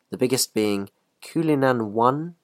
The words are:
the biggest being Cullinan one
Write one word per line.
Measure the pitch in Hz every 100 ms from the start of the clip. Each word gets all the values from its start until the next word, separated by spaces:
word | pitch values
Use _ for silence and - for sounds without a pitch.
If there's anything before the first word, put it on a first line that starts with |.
| _
the | 123
biggest | 127 127 -
being | 113 107 101 98 _ _ _
Cullinan | - 165 160 139 135 123 107
one | 110 120 143 170 170